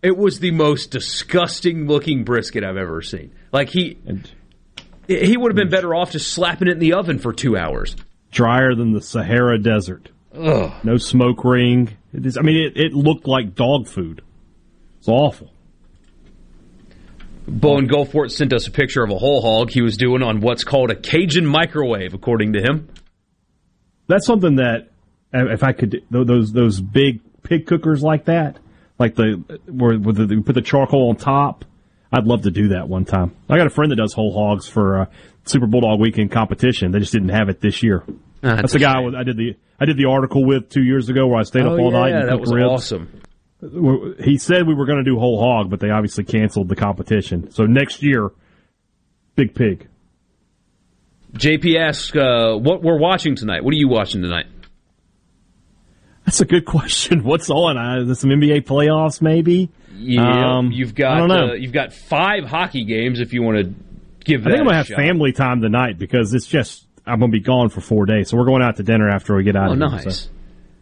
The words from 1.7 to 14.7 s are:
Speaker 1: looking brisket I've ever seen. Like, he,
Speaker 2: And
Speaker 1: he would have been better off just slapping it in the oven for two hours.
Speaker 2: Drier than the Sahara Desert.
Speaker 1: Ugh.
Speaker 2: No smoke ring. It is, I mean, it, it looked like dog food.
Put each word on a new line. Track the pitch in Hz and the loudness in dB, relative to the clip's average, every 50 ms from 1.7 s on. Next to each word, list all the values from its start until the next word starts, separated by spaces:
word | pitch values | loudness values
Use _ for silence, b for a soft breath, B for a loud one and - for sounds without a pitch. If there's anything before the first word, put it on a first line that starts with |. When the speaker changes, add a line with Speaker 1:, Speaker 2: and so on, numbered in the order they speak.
| 170 165 156 | -2 -2 -2
Speaker 1:
looking | 143 147 143 143 165 147 131 113 | 0 0 -2 0 -2 -4 -4 -2
brisket | 110 123 117 104 - - 113 101 | -2 -2 -2 -2 -4 -6 -6 -6
I've | 95 95 | -6 -6
ever | 98 95 85 80 82 | -6 -6 -6 -8 -8
seen. | 82 - - 87 76 - b b b b | -10 -10 -12 -12 -14 -16 b b b b
Like, | - 135 143 131 | -2 -2 -2 -2
he, | - 180 180 156 - - - | -2 -4 -4 -4 -6 -14 -12
Speaker 2:
And | - 90 95 - - - - - _ _ _ _ _ _ - - - - - - | -10 -10 -10 -10 -16 -20 -20 -20 _ _ _ _ _ _ -20 -20 -20 -20 -20 -6
Speaker 1:
he | - 190 - - 185 226 | -4 -2 0 2 2 2
would | 247 247 233 | 2 2 0
have | 220 | 2
been | 208 202 170 | 0 0 2
better | 170 190 180 175 165 | 0 0 0 0 -2
off | 170 180 175 | -2 -4 -4
just | - 151 - - | -6 -8 -8 -8
slapping | - 165 180 175 170 170 185 180 | -4 -2 -2 -2 0 0 0 0
it | |
in | 175 160 | 2 2
the | 165 160 170 | 2 2 2
oven | 190 190 170 151 127 | 2 0 -2 -4 -4
for | - 120 113 | -4 -6 -6
two | - - 131 110 | -2 -2 -2 0
hours. | 95 85 78 69 58 50 - - - - - - _ _ _ | 0 -2 -4 -4 -4 -6 -6 -8 -10 -16 -20 -20 _ _ _
Speaker 2:
Drier | - - 120 113 120 131 131 131 127 | 0 0 2 2 4 2 2 2 0
than | 113 120 113 110 | 0 0 0 0
the | 104 | -2
Sahara | - - - 120 101 85 117 120 123 123 120 110 | -4 -4 -6 -6 -2 0 2 2 2 2 2 2
Desert. | 104 117 110 107 92 90 92 - - - _ _ _ _ - | 2 2 2 0 0 -4 -10 -14 -16 -20 _ _ _ _ -16
Speaker 1:
Ugh. | 147 165 156 151 110 92 78 - - - | -6 -2 0 0 0 0 -4 -6 -6 -2
Speaker 2:
No | 113 117 | 0 0
smoke | 123 - - - 127 123 123 123 - - | 0 0 2 2 4 4 4 0 0 0
ring. | 123 127 123 123 123 123 123 123 110 107 - _ _ - | 2 2 4 4 4 2 2 0 -2 -4 -16 _ _ -12
It | 143 131 | -6 -6
is, | 131 123 | -6 -2
I | 123 | 0
mean, | 147 156 156 | 0 2 2
it, | 160 160 139 - | 2 0 -2 -2
it | - 156 160 - | -2 -2 -2 0
looked | 139 143 151 156 156 - | 2 2 2 2 0 -2
like | 143 131 131 117 98 92 | -2 -2 -2 -2 -4 -4
dog | - 123 123 143 139 113 | -2 0 0 0 0 -2
food. | - - 101 90 80 82 - - - _ - - _ _ _ _ _ | -6 -8 -8 -8 -8 -10 -16 -20 -20 _ -20 -20 _ _ _ _ _